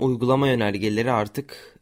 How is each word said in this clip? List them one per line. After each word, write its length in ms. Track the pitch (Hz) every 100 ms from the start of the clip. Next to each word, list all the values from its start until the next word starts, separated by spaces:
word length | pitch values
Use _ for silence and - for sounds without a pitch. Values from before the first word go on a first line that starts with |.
| 131
uygulama 420 | 117 127 135 139
yönergeleri 640 | 120 104 98 107 104 123
artık, 640 | 113 104 - - - - -